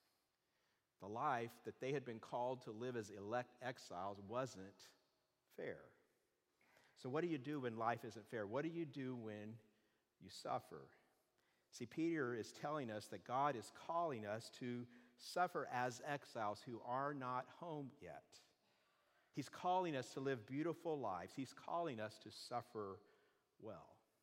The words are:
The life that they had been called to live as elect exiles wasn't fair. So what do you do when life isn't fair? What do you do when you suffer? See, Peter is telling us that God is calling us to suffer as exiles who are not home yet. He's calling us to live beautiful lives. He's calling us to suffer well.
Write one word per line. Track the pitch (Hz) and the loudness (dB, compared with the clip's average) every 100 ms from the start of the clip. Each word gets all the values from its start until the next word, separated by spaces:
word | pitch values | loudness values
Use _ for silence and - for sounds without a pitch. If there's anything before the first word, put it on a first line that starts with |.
| _ _ _ _ _ _ _ _ _ _ | _ _ _ _ _ _ _ _ _ _
The | 98 | -4
life | 113 147 123 117 - 113 | 2 4 4 2 -4 -8
that | - | -2
they | 131 | 0
had | 143 127 | 0 0
been | 113 | -6
called | - 123 123 127 | -4 0 0 0
to | 127 | -4
live | 110 127 120 | -4 -2 -2
as | 101 | -2
elect | 101 101 120 123 - | -4 0 0 -2 -6
exiles | 123 127 - 90 98 101 98 | -6 -6 -8 -4 -2 -4 -2
wasn't | 120 135 98 95 - - - _ _ _ _ _ - | 0 0 -4 -12 -14 -20 -20 _ _ _ _ _ -6
fair. | 156 78 78 - _ _ _ _ _ _ _ - - - | -4 -4 -10 -20 _ _ _ _ _ _ _ -20 -20 -8
So | 131 | 0
what | 147 | 4
do | 175 | 4
you | 151 | 2
do | 131 151 | 0 0
when | 123 113 | 0 4
life | 113 113 117 | 4 4 0
isn't | 113 104 | -8 -4
fair? | 117 101 | -2 2
What | 123 | 2
do | 160 | 2
you | 170 160 | 0 -2
do | 139 131 123 | -2 -2 -2
when | 110 107 104 113 - _ _ _ _ _ | -4 -4 -6 -10 -14 _ _ _ _ _
you | 92 | -14
suffer? | - - 127 - 165 67 - _ _ _ _ _ _ _ | -8 0 0 -2 -12 -14 -20 _ _ _ _ _ _ _
See, | - 120 | -8 -4
Peter | - 165 160 123 120 | 2 4 4 4 2
is | 101 | -2
telling | - 156 151 120 | -2 0 0 0
us | 107 - | -2 -4
that | 101 - | -8 0
God | 127 147 123 | 4 6 4
is | 104 - - | -4 -10 0
calling | 170 170 120 104 | 2 2 0 0
us | 110 - - | -2 -2 -6
to | 123 120 123 - - - | -2 -2 -4 -12 -20 -14
suffer | - 180 180 160 - | -2 2 4 2 0
as | 123 127 120 151 | 2 2 0 -2
exiles | 143 - 120 104 104 - | -2 -2 -2 0 -2 -6
who | 113 120 | -6 -2
are | 127 139 | 0 2
not | 147 127 127 123 - | 0 0 0 -2 -8
home | 175 151 135 - | -6 -4 -6 -8
yet. | 87 71 - - - _ _ _ _ _ _ _ _ | -10 -12 -14 -20 -20 _ _ _ _ _ _ _ _
He's | - 135 | -4 -4
calling | - 180 185 180 139 | 0 6 6 6 4
us | 123 | 0
to | - | 0
live | 135 131 107 | 2 2 2
beautiful | 139 165 160 170 151 | 2 2 2 0 2
lives. | 113 90 95 - | 2 0 -2 -4
He's | 127 - - | -4 -6 0
calling | 170 170 110 | 2 2 0
us | 107 - | -2 -4
to | 110 | -12
suffer | - - 120 - 110 98 95 - - _ _ _ _ | -10 -2 -2 -2 -2 -2 -4 -10 -20 _ _ _ _
well. | 107 87 - - _ _ | -10 -10 -12 -20 _ _